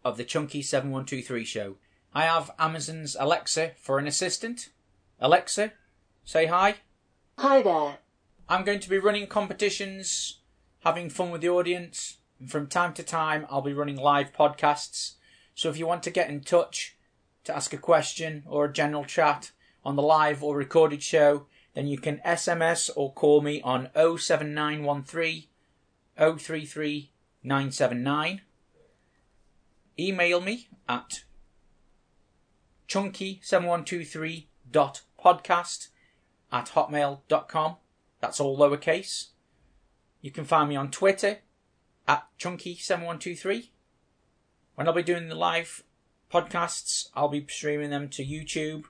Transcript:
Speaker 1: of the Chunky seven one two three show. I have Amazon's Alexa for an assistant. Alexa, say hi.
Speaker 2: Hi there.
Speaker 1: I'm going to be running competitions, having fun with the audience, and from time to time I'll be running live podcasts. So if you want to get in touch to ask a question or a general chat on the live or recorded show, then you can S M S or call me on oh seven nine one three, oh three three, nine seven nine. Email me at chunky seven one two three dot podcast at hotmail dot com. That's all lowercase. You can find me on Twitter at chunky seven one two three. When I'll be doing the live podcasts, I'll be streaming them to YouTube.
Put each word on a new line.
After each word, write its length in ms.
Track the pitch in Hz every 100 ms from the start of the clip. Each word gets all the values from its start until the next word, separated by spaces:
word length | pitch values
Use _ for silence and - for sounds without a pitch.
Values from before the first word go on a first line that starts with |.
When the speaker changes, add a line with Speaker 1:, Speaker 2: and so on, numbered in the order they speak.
Speaker 1:
of 140 | 127 117
the 60 |
Chunky 400 | 120 160 147 147
seven 260 | 139 139 139
one 160 | 135 131
two 160 | 135
three 240 | 120 123 113
show. 300 | 113 101 98 _ _ _ -
I 80 |
have 260 | 160 165 160 -
Amazon's 580 | 160 160 143 160 151 -
Alexa 540 | 139 175 - - 160 -
for 200 | - 135
an 80 | 147
assistant. 640 | 151 185 180 226 240 - _ _ _ _ _
Alexa, 540 | 135 180 - - 214 - _ _ _ _ -
say 220 | 160 160
hi. 300 | 175 196 208 _ _ _ _ _ -
Speaker 2:
Hi 240 | 262 269
there. 380 | 208 165 147 143 _ _ _ _ -
Speaker 1:
I'm 140 | 180
going 160 | 190 202
to 100 | 190
be 80 | 196
running 300 | 196 208 202
competitions, 1120 | 214 202 202 208 190 196 190 185 - - - _ _ _ _
having 320 | 170 170 170
fun 180 | - 180
with 120 | 170
the 80 | 170
audience, 680 | 175 175 180 175 - - - _ _
and 100 | 131
from 160 | 151 147
time 300 | 180 175 156
to 80 |
time 420 | 160 165 156 156 151
I'll 140 | 139
be 100 | 139
running 260 | 143 147 139
live 360 | 139 143 143
podcasts. 840 | - 147 147 151 147 - - - - _ _ _
So 160 | - 165
if 80 | 147
you 80 | 165
want 160 | 175
to 80 | 170
get 220 | 175 165
in 100 | 147
touch 560 | 139 175 - - - _ _ _ _ _
to 120 | - 156
ask 160 | -
a 60 | 143
question 640 | - 160 143 - 160 151 143
or 180 | 147 147
a 80 |
general 320 | 143 147 151 139
chat 460 | - 156 147 - _ _ _ -
on 100 | 143
the 60 |
live 400 | 147 156 151 139
or 140 | 147 143
recorded 460 | 139 165 160 147
show, 420 | - 160 147 147 - _ _ -
then 100 | 143
you 140 | 139
can 200 | - 147
S 240 | - 170 -
M 160 | 170
S 260 | 165 170 -
or 240 | - 139
call 280 | 139 147 147
me 200 | 147 147
on 300 | 123 127 135 -
oh 220 | 160 170
seven 380 | - 156 151 151
nine 260 | 151 151
one 200 | 147 143
three, 460 | 139 165 165 160 151 _ _ _ _ _ _ -
oh 180 | 156 160
three 300 | - 160 151
three, 460 | - 151 147 143 _ _ _
nine 300 | 127 139 139
seven 320 | 135 127 120
nine. 380 | 131 147 160 190 _ _ _ _ _ _ _ _ _ _ _ _ _ _ _ -
Email 440 | 180 190 175 175
me 260 | 180 240 - - -
at 340 | 120 - - - - - _ _ _ _ _ _ _ _ _ _ _ _ _ _
chunky 540 | 196 196 196 190 190
seven 280 | - 190 175
one 160 | 170 160
two 180 | 180
three 460 | 151 160 160 165 - _ 127
dot 320 | 151 135 - _ _
podcast 640 | - 180 - 175 175 - - _ _ _ _ _ _
at 200 | 127 117 -
hotmail 460 | 147 147 143 139 _
dot 180 | 156 -
com. 300 | 165 156 175 _ _ _ _
That's 220 | - -
all 160 | 139 135
lowercase. 720 | 147 147 156 170 190 - - _ _ _ _ _ _ _ _ _
You 120 | 143
can 120 | 139
find 240 | 143 165 147
me 80 | 143
on 160 | 139
Twitter 460 | - 190 190 202 208 _ _ _ _ _ _ -
at 220 | 147 - _
chunky 380 | 180 180 - 175
seven 300 | - 180 170
one 120 | 165
two 180 | 180 170
three. 360 | 190 220 240 _ _ _ _ _ _ _ _ _ _ -
When 140 | 151
I'll 40 |
be 100 | 170
doing 260 | 170 175 165
the 60 | 160
live 480 | 175 170 165 - _ _ _ _ _
podcasts, 800 | 175 170 180 170 - - - - -
I'll 140 | 147
be 180 | 147 143
streaming 420 | - 151 147 147
them 180 | 143 143
to 160 | - 135
YouTube. 580 | 151 151 160 151 156 151